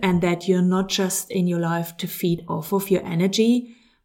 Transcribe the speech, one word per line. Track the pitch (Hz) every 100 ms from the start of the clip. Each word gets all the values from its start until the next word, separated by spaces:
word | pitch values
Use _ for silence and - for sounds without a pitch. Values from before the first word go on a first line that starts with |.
and | 190 175
that | 175 170 190
you're | 180
not | 180 185 196
just | - 185 185 -
in | 196 180
your | 170
life | 165 170 170 -
to | 175
feed | - 175 170 -
off | 165 156
of | 196 196
your | 180
energy | 185 170 196 202 226 247 240 - _ _